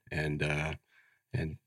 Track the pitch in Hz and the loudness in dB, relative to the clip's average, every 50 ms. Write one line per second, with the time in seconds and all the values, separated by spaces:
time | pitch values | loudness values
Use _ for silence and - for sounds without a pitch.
0 | - - - 78 76 76 76 73 - 76 76 73 76 - - - _ _ _ - | -10 -4 -2 0 0 2 2 2 2 2 2 0 0 -2 -4 -6 _ _ _ -20
1 | - - _ _ _ _ - - 82 78 76 - _ | -20 -20 _ _ _ _ -2 -2 -2 -2 -4 -6 _